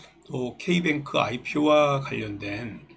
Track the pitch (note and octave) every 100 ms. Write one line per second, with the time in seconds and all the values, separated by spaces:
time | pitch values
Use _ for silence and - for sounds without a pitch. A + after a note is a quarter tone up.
0 | - _ - C3 B2 - - F3 E3 D3
1 | C#3+ C#3 A#2 B2+ - D3 D3+ D3+ D3 C3+
2 | C3+ A2+ G#2+ G2+ G2+ G#2 A#2+ F2+ -